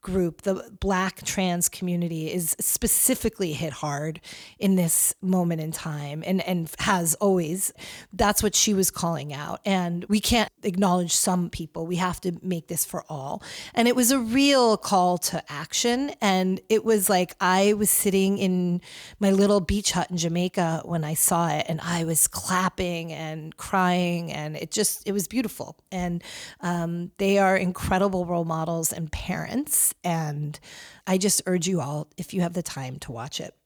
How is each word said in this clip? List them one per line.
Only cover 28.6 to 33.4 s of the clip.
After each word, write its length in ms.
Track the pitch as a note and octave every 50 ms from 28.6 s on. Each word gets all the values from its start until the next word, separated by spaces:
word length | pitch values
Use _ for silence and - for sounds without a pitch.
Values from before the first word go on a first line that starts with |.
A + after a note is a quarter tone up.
| D#3+ E3 E3+ E3 E3 E3
and 180 | - F3 E3 D#3
parents. 840 | - - - - - - D#3 - - B3+ D4 - - - - - - _ -
And 560 | F3 E3+ E3 D#3+ D3+ D3 D3 D3 D3 D3+ - _ - - - - - - - _
I 100 | - F#3
just 240 | F#3+ F#3+ G#3 F#3 - -
urge 200 | F#3 F3+ F3+ D#3
you 140 | F3+ F#3+ E3+
all, 280 | C#3 C3+ D3 D3+ D3+ _ _ -
if 160 | F3 - -
you 80 | F#3+
have 100 | F3 E3+
the 100 | F3 F3+
time, 360 | E3+ - - C#3+ C3+ B2+ C3 C#3+
to 140 | - -
watch 280 | A#2+ A2+ A#2 C3+ - -